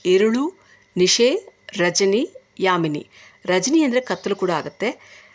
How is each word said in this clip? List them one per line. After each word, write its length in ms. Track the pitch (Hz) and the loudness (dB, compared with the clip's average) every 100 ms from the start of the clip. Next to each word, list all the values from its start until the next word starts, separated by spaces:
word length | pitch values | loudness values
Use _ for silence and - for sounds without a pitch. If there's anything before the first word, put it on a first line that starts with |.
| 180 | 2
ಇರುಳು, 540 | 185 220 233 302 - _ _ _ - | 4 4 0 -4 -6 _ _ _ 0
ನಿಶೆ, 380 | 180 - 240 370 - _ - 202 | 0 4 2 0 -6 _ -16 -2
ರಜನಿ, 540 | 175 - 196 202 320 - _ - | -2 0 0 0 -2 -10 _ -4
ಯಾಮಿನಿ. 480 | 185 180 160 147 - - - _ - | 0 0 -2 -4 -10 -20 -20 _ -2
ರಜನಿ 380 | 180 185 320 | -2 2 0
ಅಂದ್ರೆ 180 | 294 247 | 2 0
ಕತ್ತಲು 340 | 254 180 196 196 | -4 -6 -4 -4
ಕೂಡ 160 | 185 | -2
ಆಗುತ್ತೆ. 640 | 160 151 - 208 - - - - | -4 -6 -8 -8 -8 -18 -20 -20